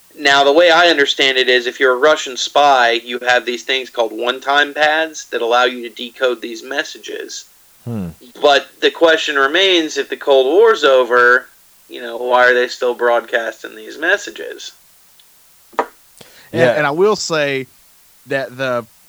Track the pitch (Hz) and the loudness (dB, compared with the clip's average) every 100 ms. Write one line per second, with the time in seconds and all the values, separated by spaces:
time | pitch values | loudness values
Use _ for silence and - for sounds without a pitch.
0 | _ - 143 139 143 151 175 165 175 151 | _ -4 0 4 4 4 6 6 4 4
1 | 143 - 139 131 127 127 120 120 131 123 | 0 0 0 0 2 0 0 0 0 2
2 | 151 151 139 120 - 143 143 131 117 117 | 2 2 -2 -10 -2 2 4 4 2 0
3 | 120 120 123 123 117 120 - 131 123 - | -4 -6 0 0 0 -8 -4 -6 -4 -4
4 | 110 107 120 131 127 143 143 147 151 156 | -4 -4 -6 -4 0 0 0 0 0 0
5 | 160 151 - 120 117 120 127 127 117 110 | -4 -8 -10 -6 0 2 0 -2 -12 -14
6 | 120 - 127 120 120 113 127 139 156 - | -16 -4 -4 -4 -10 -14 -12 -10 -10 -12
7 | - - - - - _ _ _ 120 113 | -14 -12 -12 -16 -18 _ _ _ -12 -10
8 | 87 80 - - 143 139 - - 147 - | -10 -14 -20 -2 0 0 -2 -4 -4 0
9 | 165 160 156 143 135 170 196 175 156 139 | 2 2 -2 -2 -2 0 0 0 -2 -6
10 | 127 131 - 135 131 180 226 175 143 131 | -8 -6 0 2 4 4 4 4 4 4
11 | 120 123 123 127 - _ _ _ - 135 | 4 4 4 4 0 _ _ _ -20 -16
12 | 120 117 123 123 123 123 123 - 127 117 | -12 -8 0 4 4 4 0 -2 -4 0
13 | 120 120 113 120 113 - - 110 110 123 | 0 0 0 -4 -4 -10 -16 -18 -18 -8
14 | 165 202 - - - - - - _ _ | -2 -2 -4 -12 -14 -14 -18 -20 _ _
15 | _ _ _ _ _ _ _ - - - | _ _ _ _ _ _ _ -4 -4 -4
16 | _ - - - - 160 123 117 147 156 | _ -20 -20 -20 -8 2 2 2 0 2
17 | 202 202 - 156 143 135 127 _ _ _ | 2 2 -2 -2 -2 -4 -8 _ _ _
18 | _ _ 123 135 120 123 135 123 110 _ | _ _ -6 -6 -6 -6 -4 -4 -6 _